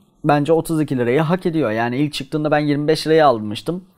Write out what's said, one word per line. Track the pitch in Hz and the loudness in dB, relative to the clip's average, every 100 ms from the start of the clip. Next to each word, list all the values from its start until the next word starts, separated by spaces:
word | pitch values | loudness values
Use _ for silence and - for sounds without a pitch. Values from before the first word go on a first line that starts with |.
| _ _ | _ _
bence | 151 147 147 | 0 2 2
otuz | 165 160 160 | 0 0 -2
iki | 147 131 | -2 -2
lirayı | 120 135 | 0 0
hak | 160 185 185 | 0 -2 -2
ediyor. | 156 120 | -2 -2
Yani | 110 117 123 | -2 -2 -2
ilk | 147 | -2
çıktığında | - 135 156 151 | -4 -6 -4 0
ben | 151 | 0
yirmi | 151 143 147 | 0 -2 0
beş | 156 151 | 0 2
liraya | 160 151 | 4 4
almıştım. | 117 107 101 - 180 - | 2 -2 -8 -6 -8 -8